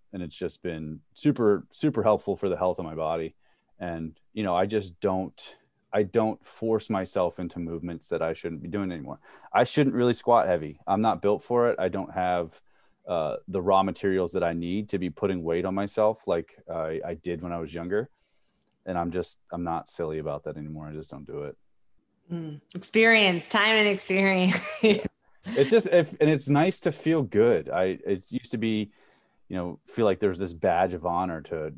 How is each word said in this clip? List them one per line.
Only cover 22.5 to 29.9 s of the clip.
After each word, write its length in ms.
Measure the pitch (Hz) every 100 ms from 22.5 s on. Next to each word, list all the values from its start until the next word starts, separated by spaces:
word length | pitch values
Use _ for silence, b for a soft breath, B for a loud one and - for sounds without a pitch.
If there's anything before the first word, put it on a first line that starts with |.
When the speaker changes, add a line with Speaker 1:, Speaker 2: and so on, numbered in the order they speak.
| 147 _
Speaker 2:
Experience, 760 | 180 - 220 226 226 196 175 -
time 260 | 214 214 220
and 120 | 208
experience. 920 | 196 - 190 196 190 180 180 - 622
<laughs> 260 | 220 208 - _ _ _
Speaker 1:
It's 280 | 190 226 139
just, 160 | 226 226
if, 280 | 175 151 -
and 80 | 151
it's 200 | 156 135
nice 300 | 143 180 -
to 100 | 165
feel 320 | - 156 160
good. 440 | 117 104 117 90 73
I, 300 | 80 95 - -
it 260 | 92 -
used 200 | 123 -
to 80 | 117
be, 320 | 113 107 104 b b b b b -
you 60 | 92
know, 220 | 87 82
feel 160 | _